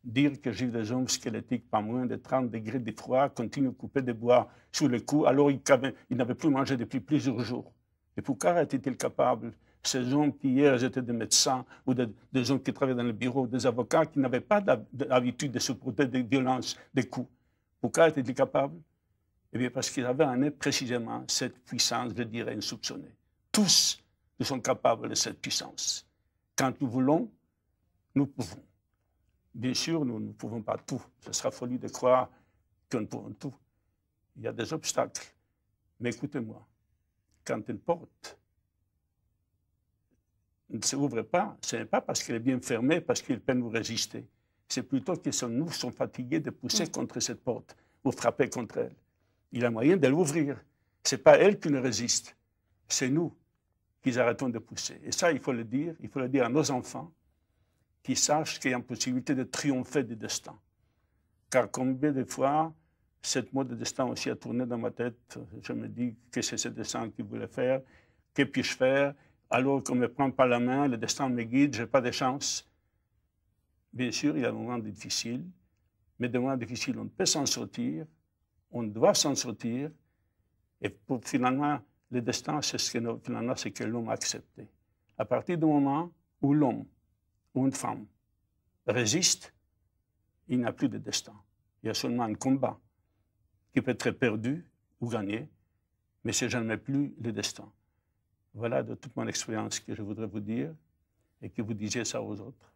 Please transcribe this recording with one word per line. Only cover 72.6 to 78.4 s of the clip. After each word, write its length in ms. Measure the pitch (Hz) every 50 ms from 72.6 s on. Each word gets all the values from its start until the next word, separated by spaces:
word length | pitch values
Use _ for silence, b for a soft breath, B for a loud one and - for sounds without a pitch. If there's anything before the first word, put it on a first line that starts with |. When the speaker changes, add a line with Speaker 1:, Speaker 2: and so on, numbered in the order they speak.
| - _ _ _ _ _ _ _ _ _ _ _ _ _ _ _ _ _ _ _ _ _ _ _ _ _
Speaker 1:
Bien 200 | - 117 127 120
sûr, 240 | 107 - 147 147 147
il 60 | 156
y 40 | 123
a 40 | 117
des 60 | 107
moments 220 | 110 110 117 123 120
difficiles, 640 | 107 107 98 - - - - - - 117 120 127 165 180 - _ _ _ _ _ _ _ _ _ _ _ _ _
mais 100 | - -
des 100 | 127 123
moments 180 | 123 135 135
difficiles, 420 | 127 117 110 123 117 - - 120 113
on 100 | 110 107
peut 180 | - - 190
s'en 200 | - - 160 139
sortir, 600 | - - 123 117 101 - - 120 127 151 160 160 156 _ _ _ _ _ _